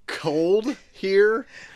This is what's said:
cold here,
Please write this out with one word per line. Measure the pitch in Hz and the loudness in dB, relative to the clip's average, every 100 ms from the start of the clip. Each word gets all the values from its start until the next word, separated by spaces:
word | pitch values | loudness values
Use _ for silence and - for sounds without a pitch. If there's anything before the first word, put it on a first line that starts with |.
| - | -14
cold | - 165 151 170 208 226 254 _ | -8 -4 -2 0 0 -2 -8 _
here, | - 190 196 208 226 - - - | -10 -2 2 4 2 -6 -18 -20